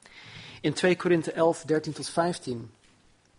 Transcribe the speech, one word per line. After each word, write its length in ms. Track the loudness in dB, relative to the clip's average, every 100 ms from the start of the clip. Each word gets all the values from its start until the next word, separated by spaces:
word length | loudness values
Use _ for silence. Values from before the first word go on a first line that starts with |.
| -20 -20 -20 -18 -18 -4
In 120 | -2
twee 240 | 2 2 4
Korinthe 360 | 4 2 2
elf, 320 | 2 2 2
dertien 280 | 0 -2 -2
tot 160 | -8 -4
vijftien 640 | -2 0 -2 -6 -8 -10 -18 _ _ _ _ _